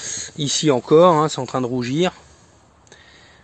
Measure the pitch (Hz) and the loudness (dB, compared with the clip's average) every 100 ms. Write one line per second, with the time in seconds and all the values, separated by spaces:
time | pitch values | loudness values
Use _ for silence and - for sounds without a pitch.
0 | - - - - 139 - 156 127 - 156 | -12 -12 -12 -6 -4 -2 0 0 4 6
1 | 180 151 151 - 123 135 120 127 120 147 | 6 4 0 -4 -6 -4 -4 -4 -4 -2
2 | 180 - - _ _ _ _ _ _ - | -2 -4 -20 _ _ _ _ _ _ -20
3 | - - _ _ | -20 -20 _ _